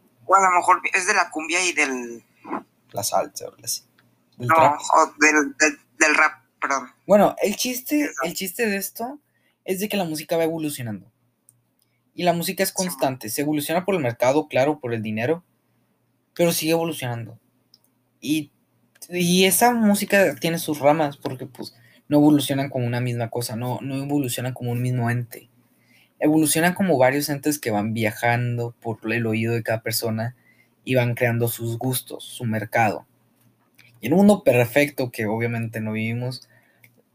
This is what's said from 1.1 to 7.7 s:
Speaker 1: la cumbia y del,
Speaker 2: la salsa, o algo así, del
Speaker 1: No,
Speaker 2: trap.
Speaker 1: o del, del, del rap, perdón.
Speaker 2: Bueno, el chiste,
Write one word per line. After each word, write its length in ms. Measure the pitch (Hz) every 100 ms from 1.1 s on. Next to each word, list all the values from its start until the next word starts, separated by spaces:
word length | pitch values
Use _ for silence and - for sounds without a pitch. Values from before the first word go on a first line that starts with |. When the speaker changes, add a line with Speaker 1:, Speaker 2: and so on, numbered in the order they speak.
Speaker 1:
la 160 | 202 175
cumbia 340 | 156 156 175 180
y 80 |
del, 500 | 151 143 131 120 117 _ _ - - - _ _ -
Speaker 2:
la 60 |
salsa, 420 | 101 95 - - -
o 40 |
algo 100 | -
así, 200 | - - _ _ _ _ _ -
del 100 | 123
Speaker 1:
No, 60 | 160
Speaker 2:
trap. 240 | 160 147 - -
Speaker 1:
o 100 | 156 -
del, 360 | 151 151 139 -
del, 220 | 151 143 _ -
del 160 | 156 151
rap, 280 | 156 - _ -
perdón. 300 | 143 135 123 _ -
Speaker 2:
Bueno, 300 | 208 175 -
el 140 | 185 208
chiste, 400 | 254